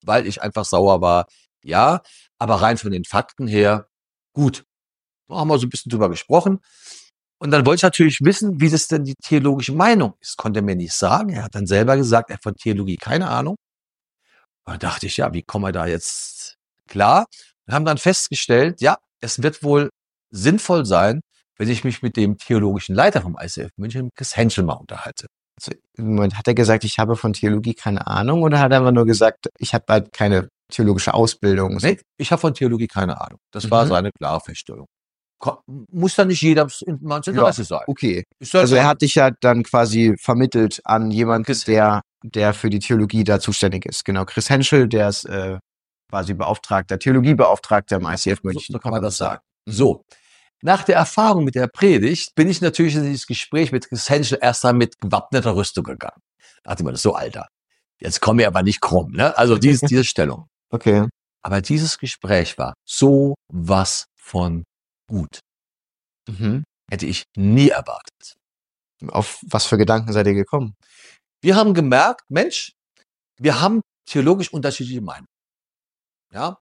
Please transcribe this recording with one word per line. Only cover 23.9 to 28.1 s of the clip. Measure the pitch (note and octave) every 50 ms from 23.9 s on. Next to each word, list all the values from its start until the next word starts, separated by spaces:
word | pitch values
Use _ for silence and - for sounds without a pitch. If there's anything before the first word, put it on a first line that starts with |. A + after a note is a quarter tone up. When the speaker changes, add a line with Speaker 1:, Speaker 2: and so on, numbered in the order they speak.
| A2+ C3 B2+ B2 -
Speaker 1:
Chris | - C3 - -
Henschel, | - A#2 A2+ - G2+ F#2
mal | D#2+ -
unterhalte. | - - - - - - B2 - - - - _ _ _ _ _ _
Speaker 2:
Also, | - - - - _ _ _
im | - A#2 G#2+ G#2+
Moment, | G#2 G2+ G2 G2 G#2+
hat | - B2
er | A#2+
gesagt, | A2+ A#2+ G#2 A2 G#2+ -
"Ich | G#2+ - -
habe | A2 G#2+ A#2
von | - - A2 G2+
Theologie | - - G#2 G#2+ G#2+ G#2+ A#2 A2+
keine | - - A2 G2+ G2 -
Ahnung", | -